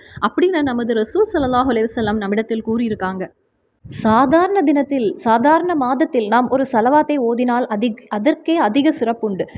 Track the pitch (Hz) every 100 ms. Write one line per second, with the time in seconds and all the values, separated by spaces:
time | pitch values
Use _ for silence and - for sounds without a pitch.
0 | - - 214 - 359 349 285 240 233 226
1 | 220 349 415 349 262 247 262 233 226 240
2 | 214 214 196 208 220 226 220 226 233 214
3 | 185 190 180 - _ _ _ _ - -
4 | 220 220 269 320 370 403 302 285 285 277
5 | 214 - 240 226 277 320 349 330 254 262
6 | 320 247 208 226 247 262 262 233 233 294
7 | 294 294 233 233 247 240 247 208 240 214
8 | - 214 220 320 320 330 294 214 294 294
9 | 226 226 220 190 -